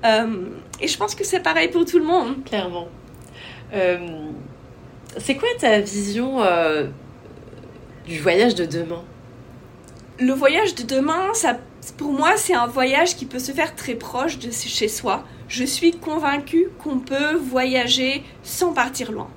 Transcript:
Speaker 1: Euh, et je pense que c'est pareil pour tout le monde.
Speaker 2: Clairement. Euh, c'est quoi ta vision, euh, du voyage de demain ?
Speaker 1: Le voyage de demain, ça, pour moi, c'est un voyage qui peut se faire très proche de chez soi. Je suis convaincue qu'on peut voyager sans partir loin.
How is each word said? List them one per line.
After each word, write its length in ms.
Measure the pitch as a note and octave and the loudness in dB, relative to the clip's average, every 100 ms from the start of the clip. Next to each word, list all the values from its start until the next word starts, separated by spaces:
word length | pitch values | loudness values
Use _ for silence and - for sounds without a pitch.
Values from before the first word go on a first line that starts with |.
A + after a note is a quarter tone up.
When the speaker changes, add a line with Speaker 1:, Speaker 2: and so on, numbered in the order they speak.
| A#3 | 4
Speaker 1:
Euh, 400 | A3 A3+ G#3+ F#3+ - - - | 4 2 -4 -8 -12 -16 -6
et 60 | - | -4
je 100 | - | -2
pense 160 | G#4 | -4
que 100 | - | -2
c'est 180 | G4+ F#4 | -2 0
pareil 260 | F4+ D#4+ E4 | 2 2 2
pour 180 | F4 E4+ | 2 4
tout 140 | F4 | 4
le 60 | D#4 | 4
monde. 380 | F4+ A#3+ C4+ - | 2 2 -4 -4
Speaker 2:
Clairement. 420 | G#3+ F3+ F3 E3+ - - - - - - - - | -4 -2 -6 -10 -14 -20 -20 -20 -18 -18 -18 -8
Euh, 240 | G3+ F#3 F3 F3 D#3+ D3+ D3 C#3 - - - - - - - | 0 2 2 -4 -10 -10 -12 -14 -18 -20 -20 -20 -20 -16 -12
c'est 180 | - C4 | -4 0
quoi 140 | A#4 A#4+ | 0 2
ta 200 | C4+ G#3+ | 4 4
vision, 600 | G3+ G3+ G3+ G#3 B3+ C4+ | 4 -4 -4 -2 -2 2
euh, 460 | G3 F3 D#3+ D#3 C3+ C#3 - - - - - - - - - - - | 2 4 2 2 -2 -6 -18 -20 -20 -20 -20 -18 -18 -20 -20 -20 -12
du 120 | E3 | -2
voyage 360 | D3+ F3 A#3+ G3 | 2 6 4 4
de 100 | E3 | -2
demain ? 380 | D#3+ E3 E3+ F3 - - - - - - - - - - - | -4 -6 -8 -12 -20 -20 -20 -20 -20 -20 -20 -20 -20 -20 0
Speaker 1:
Le 140 | B3+ | 0
voyage 420 | C4 C#4 D#4+ G#4+ - | 4 4 6 2 0
de 80 | |
demain, 500 | A3+ C4 C#4+ E4 F#4+ | -2 0 2 2 0
ça, 240 | A4+ D4 A#3+ - - - - | 2 0 0 -6 -18 -18 -8
pour 140 | D4 | -4
moi, 220 | C#4 D4+ G#4 | 2 4 4
c'est 180 | - | 4
un 140 | E4+ A#3+ | 2 2
voyage 480 | B3 B3+ C#4 F4 - | 2 2 4 2 0
qui 100 | - | -8
peut 140 | B3+ | -8
se 120 | B3+ | -6
faire 240 | C#4 D#4+ - | -2 -4 -4
très 200 | - A#3 | -8 -8
proche 420 | - B3 D4 C4+ | -6 -4 -4 -4
de 140 | A#3+ | -8
chez 360 | A3+ A#3 - A3 | -8 -6 -2 -2
soi. 360 | - - F#3+ - - - | -2 -2 -2 -4 -18 -10
Je 160 | A#3+ | -4
suis 280 | B3+ - E4+ | -2 2 2
convaincue 760 | E4+ - D#4 D4 C#4+ C#4+ E4 F#4 - | 2 -4 -2 0 0 0 2 2 -2
qu'on 160 | D4+ C4 | -4 -4
peut 360 | B3+ C4+ D4 D#4+ | -2 -2 0 0
voyager 880 | C4+ B3+ C4 B3+ A#3+ B3+ C4 C#4 - - | 0 0 2 2 2 2 2 -2 -6 -18
sans 300 | - - F4+ | -12 -2 0
partir 380 | C#4+ B3 - A3+ | 2 -2 -2 -8
loin. 180 | G#3+ - | -8 -10